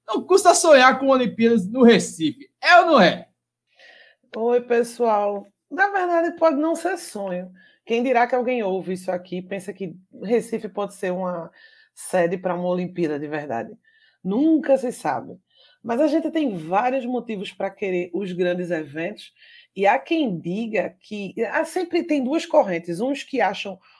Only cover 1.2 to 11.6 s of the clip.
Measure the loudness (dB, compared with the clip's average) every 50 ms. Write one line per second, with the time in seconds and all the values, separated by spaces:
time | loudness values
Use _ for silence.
1.2 | 2 0 0 2 2 4 4 2 0 0 2 6 6 8 8 6 4 -2 -4 -4
2.2 | -4 -4 -4 -6 -12 -20 _ _ 4 6 6 8 8 6 6 6 6 6 4 0
3.2 | -6 -18 _ _ _ _ _ _ _ _ _ _ -20 -20 -20 -20 -20 _ _ _
4.2 | _ _ -8 -4 0 0 0 0 0 0 0 0 0 0 -2 -2 0 2 2 2
5.2 | 0 0 -4 -6 -10 -14 _ _ _ -6 -2 0 0 0 0 0 -2 0 0 0
6.2 | 0 0 0 2 2 2 2 2 0 -2 -2 -2 -4 -4 -6 -6 -8 -10 -10 -8
7.2 | -8 -6 -8 -8 -10 -12 -16 _ _ _ _ _ _ -4 -2 -2 0 2 2 2
8.2 | 2 2 0 -2 -2 -2 -2 -2 -2 -2 -4 -4 -4 -6 -8 -4 -2 -2 -2 -2
9.2 | -2 -6 -10 -10 -8 -8 -10 -10 -10 -10 -10 -10 -10 -10 -10 -14 _ _ -16 -10
10.2 | -2 0 0 0 0 0 -6 -6 -6 -8 -8 -6 -6 -6 -6 -6 -4 -4 -2 -2
11.2 | -4 -6 -6 -8 -10 -12 _ _